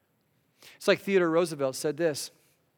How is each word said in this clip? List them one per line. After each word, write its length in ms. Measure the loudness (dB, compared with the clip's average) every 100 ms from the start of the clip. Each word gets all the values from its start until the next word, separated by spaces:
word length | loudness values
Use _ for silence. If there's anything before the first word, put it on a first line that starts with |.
| _ _ _ _ _ _ -20 -4
It's 100 | 0
like 140 | 0
Theodore 280 | 2 2 2
Roosevelt 460 | 2 0 -2 -6 -4
said 220 | -4 -2
this. 340 | -2 -4 -10 _ _ _ _